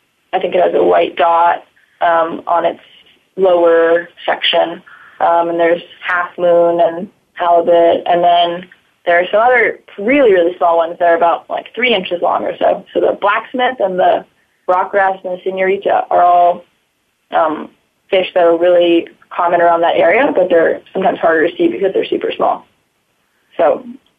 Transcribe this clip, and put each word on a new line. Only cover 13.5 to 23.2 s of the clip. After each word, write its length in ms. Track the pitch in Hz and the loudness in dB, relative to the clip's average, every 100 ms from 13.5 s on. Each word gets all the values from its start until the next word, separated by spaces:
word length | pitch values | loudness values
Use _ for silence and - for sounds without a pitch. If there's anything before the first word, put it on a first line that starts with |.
| 254 247 254 | -4 -4 -2
and 200 | 202 185 | -4 0
the 260 | 180 - - _ _ _ - | 0 0 -4 _ _ _ -2
rock 260 | 185 196 | -2 0
rat 320 | 202 190 190 | 0 0 -2
and 140 | 185 180 | -8 -8
the 40 | |
senorita 640 | 190 190 190 196 185 190 - | -6 -2 -2 -2 0 -2 0
are 120 | 180 | 2
all, 420 | 175 175 175 175 - _ _ _ _ _ _ | 4 4 2 0 -8 _ _ _ _ _ _
um, 400 | 165 160 151 - _ _ _ _ | -4 -2 -4 -12 _ _ _ _
fish 160 | 196 - | -2 -2
that 100 | 180 | 0
are 140 | 170 170 | 2 2
really 500 | 180 175 175 170 - - _ | 2 4 4 0 -2 -10 _
common 320 | - 175 175 | -6 -2 2
around 180 | 170 170 | 2 2
that 160 | 170 175 | 0 0
area, 340 | 165 - 294 | 2 2 0
but 160 | - 180 | 0 0
they're 320 | 170 151 - - | 2 2 -2 -8
sometimes 260 | 190 185 - | -4 -4 -2
harder 300 | 170 165 170 | 0 0 0
to 80 | - | 0
see 120 | 170 | -2
because 260 | - 190 | 0 -2
they're 100 | - | -2
super 260 | - - - | -4 -4 -4
small. 340 | - - - - _ _ _ _ _ | -4 -4 -4 -10 _ _ _ _ _